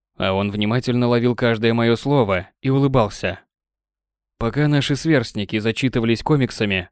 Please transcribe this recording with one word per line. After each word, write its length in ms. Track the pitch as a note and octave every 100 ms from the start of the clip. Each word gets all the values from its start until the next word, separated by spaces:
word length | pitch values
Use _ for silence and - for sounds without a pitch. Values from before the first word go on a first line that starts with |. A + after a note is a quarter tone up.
| _ -
а 160 | F#2+
он 180 | F#2+ G2+
внимательно 560 | G#2 G#2+ B2 B2+ B2 A#2+
ловил 280 | A#2+ A#2+
каждое 400 | A2+ A#2+ A2+ A2+
мое 220 | A#2 A#2 A2+
слово 520 | C#3 C#3+ G2+ F#2 - _
и 80 | C3+
улыбался. 680 | C3+ C#3 C3 G#2 - F#2 - _ _ _ _ _ _ _ _ _ -
Пока 300 | A2+ B2 D3
наши 280 | C#3+ C3+ C3+
сверстники 600 | E3 C#3+ A2+ G#2+ G2 A2
зачитывались 640 | A2 - C3 B2 A2+ A2+
комиксами, 680 | - D3 B2 - G#2 F#2+ F2+